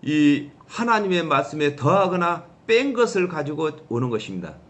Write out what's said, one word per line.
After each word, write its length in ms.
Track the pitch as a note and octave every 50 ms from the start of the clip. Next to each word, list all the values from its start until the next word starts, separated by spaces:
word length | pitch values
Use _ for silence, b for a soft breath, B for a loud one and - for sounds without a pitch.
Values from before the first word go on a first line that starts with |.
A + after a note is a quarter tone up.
이 480 | - - D3+ D3+ D3 D3 C#3+ C#3+ C#3+ - - - -
하나님의 600 | _ - - A#3 A#3+ A#3 G#3+ G#3 F#3+ F#3 F3 E3
말씀에 500 | D#3 C#3+ C#3 C#3+ - - D#3 D3 D3 C#3+
더하거나 720 | C#3+ B2 C#3+ F3+ G3 F#3+ F#3 F3+ F3+ F3 E3+ F3 E3+ - - - _ _
뺀 280 | - A3 A#3 C4+ C#4 B3+
것을 340 | A#3+ A#3+ A3 - G3 F3+
가지고 420 | F3 E3+ D#3 C#3+ C#3 D3+ D3 D#3+ D#3 C#3 C3+ - -
오는 200 | A2+ A#2+ B2+ B2
것입니다. 460 | A#2 G#2 - - F#2+ F#2 E2+ D#2 C#2 - - -